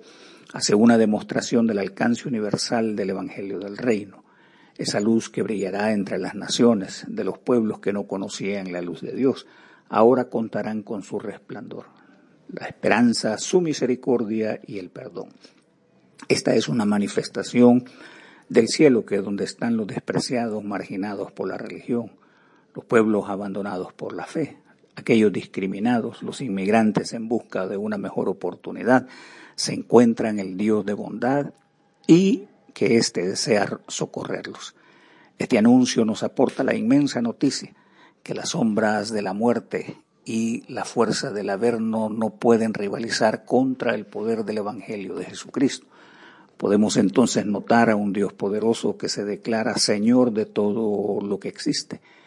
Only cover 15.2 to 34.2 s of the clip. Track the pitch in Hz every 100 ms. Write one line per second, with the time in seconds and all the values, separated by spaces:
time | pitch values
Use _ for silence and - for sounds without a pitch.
15.2 | - _ - _ _ _ _ _ _ -
16.2 | - - - - - 127 104 104 98 -
17.2 | - - - 120 123 123 123 - - -
18.2 | - - - 95 113 - 156 117 - 101
19.2 | 98 101 92 - 120 117 101 - - -
20.2 | - 127 117 107 101 98 95 98 104 101
21.2 | 95 - 95 - 110 - - 120 113 _
22.2 | _ _ _ _ _ - - 120 110 104
23.2 | 98 98 101 98 101 104 90 - - 87
24.2 | - 165 147 - _ _ _ - - 117
25.2 | 107 92 - - 95 98 113 120 104 -
26.2 | - - 131 95 95 110 110 101 95 117
27.2 | 110 117 - 107 92 98 107 104 95 -
28.2 | 110 92 87 - - - 98 127 123 -
29.2 | - - - - - - - 113 120 113
30.2 | 113 104 95 92 104 107 101 104 107 104
31.2 | 120 143 143 - _ _ _ _ - 165
32.2 | 190 277 - _ _ - 101 117 113 -
33.2 | 92 - - 104 98 - - - - -